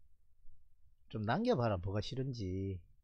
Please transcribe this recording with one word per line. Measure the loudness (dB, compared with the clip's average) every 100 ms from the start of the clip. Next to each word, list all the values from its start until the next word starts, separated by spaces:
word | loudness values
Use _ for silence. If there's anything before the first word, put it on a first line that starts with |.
| -20 -20 -20 -14 -12 -12 -14 -20 -20 -20 -10
좀 | -2
남겨봐라, | 2 2 4 4 4 2
뭐가 | 0 -2
싫은지. | -2 -2 -2 -2 -2 -2 -2 -4 -10 -20